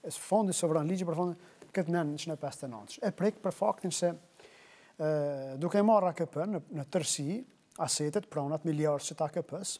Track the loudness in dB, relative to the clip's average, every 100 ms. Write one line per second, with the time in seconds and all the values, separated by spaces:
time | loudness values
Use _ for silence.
0 | -8 -10 2 2 4 2 2 2 2 -2
1 | -2 0 -2 -4 -12 -20 -6 -2 0 2
2 | 0 -2 -6 -6 -6 -8 -10 -10 -12 -4
3 | -4 0 0 0 -4 0 0 0 -2 0
4 | 0 0 -12 _ -20 -20 -20 -20 -20 _
5 | 0 2 0 -2 -6 -4 0 4 6 6
6 | 6 0 -2 -2 -2 -2 -4 -8 -2 0
7 | 0 -2 -2 -2 -6 -20 _ -6 -2 0
8 | 0 0 -2 -4 -2 -2 0 2 2 0
9 | -2 -4 -2 -2 -6 -6 -8 -8